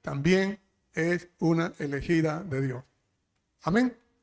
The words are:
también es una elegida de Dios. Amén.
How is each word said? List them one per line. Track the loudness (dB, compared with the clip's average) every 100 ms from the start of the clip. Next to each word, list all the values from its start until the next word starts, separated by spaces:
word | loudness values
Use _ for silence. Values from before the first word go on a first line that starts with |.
también | -8 0 4 4 2 -4 _ _ _
es | -4 -2 -2 -6 -2
una | 0 2 -2 -6
elegida | -6 -4 0 2 2 -2
de | -6 -4
Dios. | -4 -6 -12 _ _ _ _ _ _ _
Amén. | 0 2 2 -2 _ _